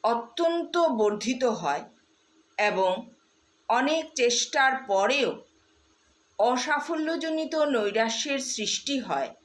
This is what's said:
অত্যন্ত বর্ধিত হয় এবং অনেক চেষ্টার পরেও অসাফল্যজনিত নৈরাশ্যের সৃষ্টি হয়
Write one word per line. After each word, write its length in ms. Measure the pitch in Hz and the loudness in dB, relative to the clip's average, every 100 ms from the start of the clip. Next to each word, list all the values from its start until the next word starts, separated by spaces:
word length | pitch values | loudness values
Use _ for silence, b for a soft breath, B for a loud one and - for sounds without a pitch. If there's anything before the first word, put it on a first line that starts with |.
অত্যন্ত 720 | 214 233 - - 339 339 339 349 | 0 -2 -4 -2 0 0 -2 2
বর্ধিত 640 | 330 233 208 208 233 254 | 2 4 0 0 -4 0
হয় 400 | 254 214 165 143 - _ _ _ _ _ _ - | 0 0 -2 -4 -6 _ _ _ _ _ _ -2
এবং 500 | 208 180 190 190 - - _ _ _ _ _ | 0 2 0 0 -6 -20 _ _ _ _ _
অনেক 420 | 233 269 320 311 | 0 2 0 -4
চেষ্টার 640 | - 240 233 - 294 269 254 - | 0 0 0 -2 2 2 2 0
পরেও 560 | 196 208 277 220 - - _ _ _ _ _ _ _ _ _ | 2 2 2 0 -2 -12 _ _ _ _ _ _ _ _ _
অসাফল্যজনিত 1160 | 220 254 254 294 294 320 311 330 330 311 320 | 2 2 0 -2 0 -2 -2 -2 -2 -2 -2
নৈরাশ্যের 840 | 320 294 247 208 214 226 226 302 277 | 0 2 2 0 0 0 -2 -2 -4
সৃষ্টি 600 | 262 - - - - 277 | -4 -4 -4 -4 -2 -4
হয় 360 | 196 143 135 - | -2 -4 -4 -8